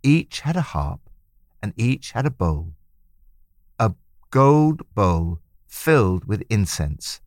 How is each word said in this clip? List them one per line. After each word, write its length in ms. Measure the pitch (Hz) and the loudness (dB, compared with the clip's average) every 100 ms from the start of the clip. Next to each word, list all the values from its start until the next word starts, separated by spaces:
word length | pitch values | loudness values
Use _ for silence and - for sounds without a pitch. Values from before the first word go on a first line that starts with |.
Each 380 | 135 151 - - | 4 2 2 -8
had 160 | 147 175 | -4 -4
a 60 | |
harp, 380 | 147 78 71 - - - _ _ _ _ | -4 -4 -6 -8 -16 -20 _ _ _ _
and 120 | 104 - | -10 -2
each 360 | 120 131 - | -2 -2 -4
had 120 | 117 | -4
a 60 | 139 | -4
bowl, 420 | - 87 76 82 73 _ _ _ _ _ _ _ _ _ _ | 0 -2 -2 -6 -14 _ _ _ _ _ _ _ _ _ _
a 160 | 113 - _ _ _ | -2 -2 _ _ _
gold 520 | 131 135 151 151 156 - | 4 6 6 4 0 -8
bowl 460 | - 95 85 82 85 _ _ _ | 0 2 2 -2 -6 _ _ _
filled 580 | - - 151 98 92 - | -6 2 4 4 0 -4
with 180 | 104 - | -6 -2
incense 720 | 110 95 - 73 73 - - | 0 0 -2 -6 -6 -12 -16